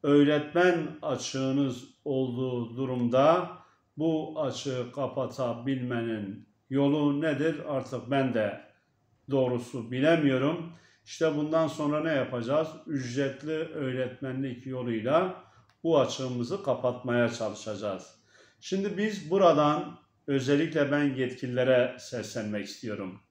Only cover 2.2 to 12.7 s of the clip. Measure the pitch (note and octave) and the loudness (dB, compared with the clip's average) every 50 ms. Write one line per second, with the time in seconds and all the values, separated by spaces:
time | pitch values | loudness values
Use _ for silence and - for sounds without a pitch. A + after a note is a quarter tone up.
2.2 | C3 B2+ A#2+ B2 C3 B2+ B2 A#2+ A#2 A2 A#2 B2 C3+ B2+ B2+ B2 A#2+ A#2 A#2+ C3 | 0 -2 -2 -4 -4 -2 -2 -4 -4 -6 -6 -6 -4 -4 -2 0 0 4 6 6
3.2 | C#3 D#3 E3+ F#3 F3+ F3 - - - _ _ _ _ _ _ C#3+ D#3 E3 D#3+ D#3 | 8 8 6 4 2 -4 -10 -16 -20 _ _ _ _ _ _ -2 0 0 0 0
4.2 | D#3+ D#3+ D#3 D#3 D3+ C3 A#2 - - C#3+ B2+ B2+ A#2+ B2 - C#3+ C3+ B2 - C#3+ | -4 -6 -6 -4 -4 -4 -4 -4 -6 -4 -4 -4 -4 -6 -4 -4 -4 -4 -2 -4
5.2 | B2+ A#2 - - B2+ A#2+ A2+ A#2 A#2+ C3+ C3+ C3 B2 B2 B2 A#2 A#2 A#2 A2+ G#2+ | -4 -4 -4 -4 -4 -4 -4 -4 -2 -4 -2 -2 -2 -2 -2 -2 -2 -2 -4 -4
6.2 | G2+ G2 G#2+ - - _ _ _ _ _ C3+ C#3 C#3 C#3+ D3 D3+ D3 C#3+ C#3+ C#3+ | -4 -8 -8 -12 -16 _ _ _ _ _ 0 2 4 4 4 4 2 2 2 2
7.2 | D#3+ D#3+ C#3+ C3 D3+ E3 D3+ D3 - D3+ C#3+ C3 B2 - C3 A#2+ G#2+ A#2+ C#3 C#3 | 0 0 0 0 0 0 -2 -2 -6 -4 -4 -4 -4 -4 -8 -8 -4 0 0 0
8.2 | C3 B2+ A2+ A2+ G#2+ G2+ F#2 - - - _ _ _ _ _ _ _ _ _ _ | 2 2 0 0 0 0 -2 -8 -14 -20 _ _ _ _ _ _ _ _ _ _
9.2 | _ - C3+ C3+ B2+ B2 B2 A#2+ A#2+ - - B2 A2 - B2 B2+ C#3 D#3+ E3+ D3 | _ 0 2 2 2 2 0 -2 -4 -6 -10 -10 -8 -6 -2 2 4 4 4 6
10.2 | D3 C#3 C3 B2+ C3+ D3 E3+ E3+ - - - - _ _ _ _ _ - - - | 4 2 2 4 2 0 0 -2 -6 -10 -14 -20 _ _ _ _ _ -18 -4 0
11.2 | E3 D#3+ D3 D3 D3+ D3+ D#3+ E3 D#3+ D3 B2+ - D3+ D3 D3 D3+ D#3 E3 D#3 C#3 | 0 0 2 0 -2 0 2 2 2 2 0 -2 -2 0 0 0 0 0 0 0
12.2 | B2 - B2+ A#2+ A2+ A#2+ C#3+ D#3 D#3+ D#3 | 0 0 -4 -4 -2 0 0 0 0 0